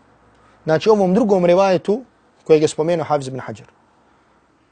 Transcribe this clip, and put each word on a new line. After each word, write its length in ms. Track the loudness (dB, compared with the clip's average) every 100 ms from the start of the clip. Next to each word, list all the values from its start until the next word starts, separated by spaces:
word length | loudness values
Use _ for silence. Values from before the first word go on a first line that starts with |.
| _ _ _ _ _ _
znači, 260 | -4 -2 2
ovom 240 | 2 2
drugom 320 | 2 2 2 2
rivajetu 560 | 2 2 0 -2 -6 -6 _ _ _
kojeg 180 | 0 2
je 60 | 2
spomenuo 380 | -2 -4 -4 -2
Hafiz 220 | -4 -4
ibn 120 | -12
Hajar. 280 | -14 -16 -20 _ _ _ _ _ _ _ _ _ _